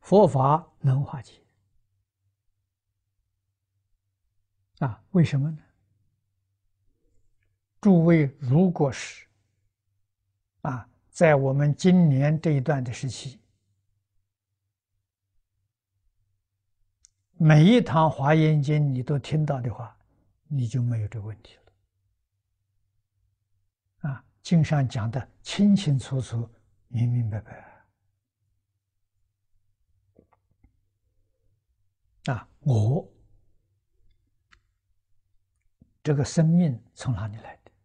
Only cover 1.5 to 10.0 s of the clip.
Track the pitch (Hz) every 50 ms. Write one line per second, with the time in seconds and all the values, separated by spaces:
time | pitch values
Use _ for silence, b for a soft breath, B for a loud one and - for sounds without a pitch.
1.5 | _ _ _ _ _ _ _ _ _ _ _ _ _ _ _ _ _ _ _ _
2.5 | _ _ _ _ _ _ _ _ _ _ _ _ _ _ _ _ _ _ _ _
3.5 | _ _ _ _ _ _ _ _ _ _ _ _ _ _ _ _ _ _ _ _
4.5 | _ _ _ _ _ _ - 127 101 - _ _ - 185 160 - - 139 139 156
5.5 | 160 151 _ _ _ _ _ _ _ _ _ _ _ _ _ _ _ _ _ _
6.5 | _ _ _ _ _ _ _ _ _ _ _ _ _ _ _ _ _ _ _ _
7.5 | _ _ _ _ _ _ - 208 190 170 160 170 170 165 151 135 - _ 143 120
8.5 | 131 156 190 185 170 - 151 135 113 - - - - - - _ _ _ _ _
9.5 | _ _ _ _ _ _ _ _ _ _